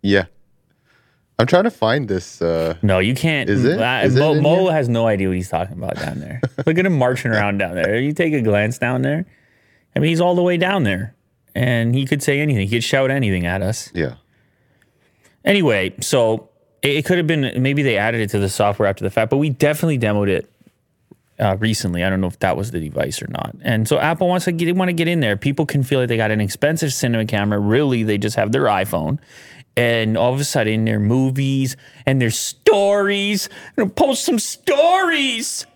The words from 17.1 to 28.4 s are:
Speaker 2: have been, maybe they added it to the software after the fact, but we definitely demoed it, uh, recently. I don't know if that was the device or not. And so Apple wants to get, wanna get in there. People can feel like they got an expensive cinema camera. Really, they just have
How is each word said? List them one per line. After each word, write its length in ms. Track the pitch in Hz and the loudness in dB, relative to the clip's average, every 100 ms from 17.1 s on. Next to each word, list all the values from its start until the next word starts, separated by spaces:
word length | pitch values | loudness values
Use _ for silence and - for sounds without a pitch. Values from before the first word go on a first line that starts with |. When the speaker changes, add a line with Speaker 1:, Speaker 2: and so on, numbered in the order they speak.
| 180 | 0
Speaker 2:
have 100 | 160 | 2
been, 340 | 160 135 - | 0 0 0
maybe 220 | 131 139 | 0 2
they 140 | 139 104 | 2 2
added 240 | 107 117 | 0 0
it 80 | 107 | -2
to 80 | 104 | 0
the 100 | 98 | -2
software 380 | - 104 101 104 | 2 0 2 0
after 140 | 98 | 0
the 60 | 98 | -2
fact, 200 | - 110 | -2 0
but 80 | 139 | 0
we 120 | 151 | 0
definitely 500 | 127 147 151 165 143 | 2 0 2 0 0
demoed 280 | 113 104 101 | 0 2 2
it, 200 | 95 - _ _ _ _ _ _ - _ _ | 0 -4 _ _ _ _ _ _ -20 _ _
uh, 160 | 107 98 | -2 0
recently. 440 | 110 110 95 87 | 0 -2 -2 -2
I 60 | 92 | 0
don't 120 | 95 | 0
know 60 | 92 | -2
if 120 | - | -2
that 180 | 95 71 | -2 -2
was 140 | 107 | -4
the 80 | 90 | -6
device 420 | 78 - - - | -6 -4 -4 -6
or 60 | - | -8
not. 260 | - - - | -8 -8 -8
And 260 | - 110 110 | -2 -2 0
so 120 | 147 | 2
Apple 280 | 151 165 180 | 2 0 0
wants 180 | 180 175 | 0 -2
to 60 | |
get, 240 | 165 170 175 | -2 0 0
wanna 180 | 185 | 0
get 140 | 170 170 | 0 0
in 120 | 175 | 0
there. 180 | 123 101 | 0 0
People 280 | 143 139 151 | -2 -2 0
can 180 | 143 | 0
feel 160 | 131 135 | 0 0
like 100 | 123 | 0
they 80 | 117 | 0
got 140 | 110 | 0
an 100 | 107 | 0
expensive 520 | 101 - 147 160 151 | -2 0 -2 0 -4
cinema 320 | 127 127 117 107 | -2 -2 0 0
camera. 340 | 107 101 104 | 0 0 0
Really, 440 | 104 120 147 120 | 2 2 2 0
they 140 | 110 104 | 0 0
just 180 | 113 | -2
have 140 | 117 | -2